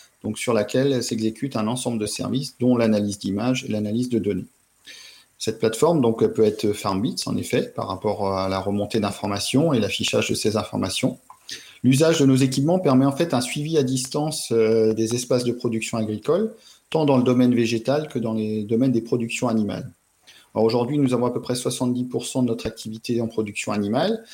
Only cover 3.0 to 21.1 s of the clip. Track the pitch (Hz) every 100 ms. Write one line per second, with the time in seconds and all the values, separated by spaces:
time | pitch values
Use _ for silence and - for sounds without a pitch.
3 | 104 95 101 101 120 131 - 107 104 113
4 | 123 113 98 92 - _ _ _ - -
5 | - - _ - - 110 113 - 156 165
6 | 117 110 110 110 107 104 107 104 104 95
7 | 131 - - 101 - 123 - - 104 92
8 | 104 101 98 95 95 95 95 101 101 113
9 | 101 - 104 101 - 131 160 123 101 -
10 | - 110 110 110 107 104 - 104 95 -
11 | 127 - - - - - - - 123 135
12 | 160 165 139 131 135 135 147 185 165 127
13 | 139 135 170 127 - 151 151 160 127 131
14 | - 151 151 147 - 117 110 113 110 110
15 | 110 120 - 123 120 117 120 110 - 117
16 | 107 107 - 175 220 - - - - 160
17 | 147 131 123 123 123 117 113 113 131 147
18 | 151 123 113 110 107 107 104 113 135 113
19 | 110 120 113 - 123 113 101 - - -
20 | _ _ _ - _ 107 113 120 120 147
21 | 131